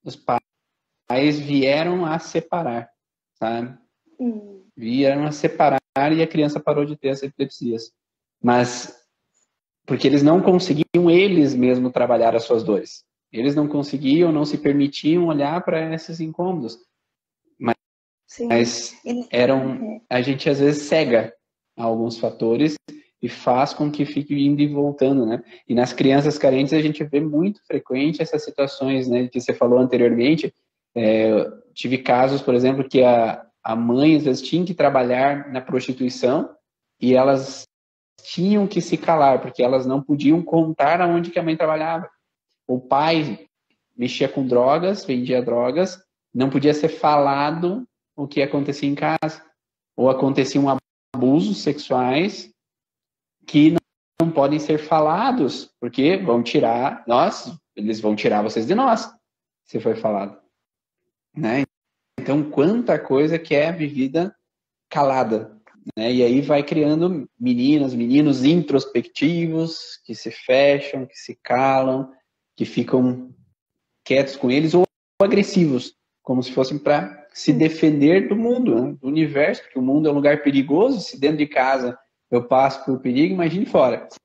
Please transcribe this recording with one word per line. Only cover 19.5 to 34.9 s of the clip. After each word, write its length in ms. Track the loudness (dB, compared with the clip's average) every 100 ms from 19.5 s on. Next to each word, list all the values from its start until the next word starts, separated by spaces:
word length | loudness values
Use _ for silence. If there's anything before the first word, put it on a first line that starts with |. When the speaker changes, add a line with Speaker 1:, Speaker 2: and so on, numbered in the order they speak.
| 0 -2 -6 -10 -12 _
Speaker 2:
é. 60 | -4
Speaker 1:
a 60 |
gente 260 | -2 -2 -2
às 120 | 2
vezes 220 | 2 0
cega 520 | 0 0 2 0 0 -14 _ _ _ -6
a 80 |
alguns 320 | -4 -2 -4 -4
fatores 600 | -6 -2 0 2 0 -2 -16 -20 _ _
e 80 | -12
faz 460 | -6 0 0 0
com 160 | -2 -4
que 140 | -4
fique 300 | -4 -4 -4
indo 280 | 0 2 2
e 60 | 0
voltando, 580 | 0 -4 0 2 2 0
né? 160 | -4 -10 -20 -2
E 60 |
nas 180 | 0 0
crianças 460 | 0 2 4 2 2
carentes 340 | 2 2 2
a 80 | 0
gente 220 | 0 -4
vê 160 | -4 -2
muito 400 | 0 0 -2 -4 _
frequente 560 | -6 -4 -2 -2 -2
essas 220 | -4 -4
situações, 640 | -6 -4 -4 -2 -2 -2 0
né, 200 | 0 0
que 120 | -4
você 120 | -4
falou 260 | 0 2 4
anteriormente. 760 | 4 4 2 4 2 0 -2 _ _ _ _
É, 360 | -2 0 2 2
eu 300 | 2 0 -8 _
tive 240 | -12 -6 -4
casos, 420 | 0 2 2 0
por 140 | 0
exemplo, 340 | 2 2 0 0
que 140 | 4
a, 420 | 6 4 2 -4 -14 _
a 120 | -8
mãe 400 | -4 0 2 4 4
às 80 |
vezes 160 | 2 -4
tinha 240 | -2 -4
que 80 | -4
trabalhar 800 | 0 0